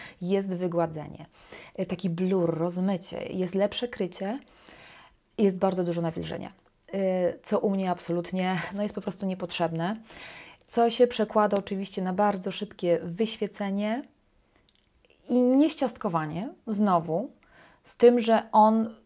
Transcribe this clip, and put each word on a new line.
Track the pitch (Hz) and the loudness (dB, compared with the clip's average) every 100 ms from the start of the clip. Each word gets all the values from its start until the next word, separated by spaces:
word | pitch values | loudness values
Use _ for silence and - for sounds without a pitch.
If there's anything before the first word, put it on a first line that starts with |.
| - - | -20 -10
Jest | 175 196 196 180 | -2 0 0 -4
wygładzenie, | 180 170 165 156 147 - 156 _ - - - - | -2 0 -2 -4 -12 -14 -18 _ -20 -20 -16 -8
e, | 185 | -6
taki | 175 185 | -4 -2
blur, | 165 185 190 170 160 | 0 0 2 2 0
rozmycie, | 175 180 185 185 - - | -2 0 -2 -2 -6 -10
jest | - 185 180 190 | -8 -4 -2 0
lepsze | 202 - 240 | 0 -2 -6
krycie, | - 180 - 196 269 - - - - - - - _ _ - | -4 -6 -4 -8 -8 -12 -20 -20 -20 -20 -20 -20 _ _ 2
jest | 202 185 | 2 4
bardzo | 190 185 | 0 0
dużo | 175 170 | -2 0
nawilżenia, | 170 165 160 170 190 - _ _ - | -2 -4 -8 -8 -10 -16 _ _ -8
e, | 196 190 185 180 - | -2 0 2 0 -2
co | - 214 | -2 0
u | 202 | 2
mnie | 196 185 | 0 0
absolutnie, | 175 - 175 170 185 185 185 - 196 | -2 -2 -4 -2 -2 -2 -2 -4 -6
no, | |
jest | 208 202 | -6 -4
po | |
prostu | 196 - 190 | -6 -4 -6
niepotrzebne, | 185 175 - 165 165 170 220 - - - - - - _ | -4 -6 -2 -2 0 -4 -4 -10 -18 -18 -18 -20 -20 _
co | - 233 | 2 2
się | 233 240 | 4 2
przekłada | - 208 220 208 202 | 4 0 2 2 0
oczywiście | 196 196 196 - | -2 -6 -6 -4
na | 185 | -4
bardzo | 185 208 202 190 | 0 0 0 -4
szybkie | 185 202 - 175 170 | -6 -10 -4 0 0
wyświecenie | 175 175 220 - 202 - 202 196 208 233 - _ _ _ _ _ _ _ _ _ _ _ - | 0 -4 -4 -2 -6 -4 -4 -2 -2 -4 -6 _ _ _ _ _ _ _ _ _ _ _ 0
i | 247 | 2
nieściastkowanie, | 247 262 311 - 254 - 214 165 156 160 240 359 - | 6 6 4 4 -2 -2 -2 -2 -2 -4 -6 -10 -6
znowu, | 202 208 175 165 165 262 - _ - - _ | 0 4 2 2 -4 -4 -12 _ -20 -20 _
z | - - | -20 6
tym, | 240 240 | 8 8
że | 220 220 220 | 4 2 4
on | 214 214 220 226 - | 6 6 6 0 -6